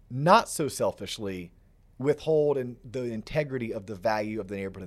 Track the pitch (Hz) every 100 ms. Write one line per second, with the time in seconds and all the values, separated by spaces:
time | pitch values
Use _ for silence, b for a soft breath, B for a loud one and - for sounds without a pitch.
0 | - 127 156 220 - - 143 - 107 -
1 | 98 - 101 92 87 - - _ _ -
2 | 135 147 - 156 147 135 123 120 127 127
3 | 123 110 - 151 147 131 113 107 98 98
4 | 110 107 107 110 98 98 98 95